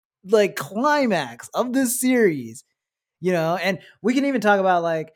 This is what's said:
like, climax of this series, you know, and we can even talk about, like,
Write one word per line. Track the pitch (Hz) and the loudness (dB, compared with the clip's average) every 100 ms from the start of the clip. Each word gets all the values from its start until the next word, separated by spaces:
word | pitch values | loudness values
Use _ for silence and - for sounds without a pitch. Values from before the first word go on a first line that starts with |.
| _ _ | _ _
like, | 185 214 196 - | 0 2 2 -2
climax | 147 196 294 294 254 175 127 120 - | -8 -2 0 2 2 0 -4 -10 -8
of | 175 247 | -4 -2
this | 254 254 - | 0 0 0
series, | 254 247 208 147 113 113 _ _ _ _ _ - | 0 4 2 2 -10 -16 _ _ _ _ _ -6
you | 175 | -2
know, | 175 160 175 | 0 0 -2
and | 180 185 - - | -4 -6 -10 -6
we | 214 | -2
can | 269 | 0
even | 277 254 | 0 0
talk | 208 202 | 2 2
about, | 190 175 | 2 2
like, | 170 160 156 | 0 -4 -6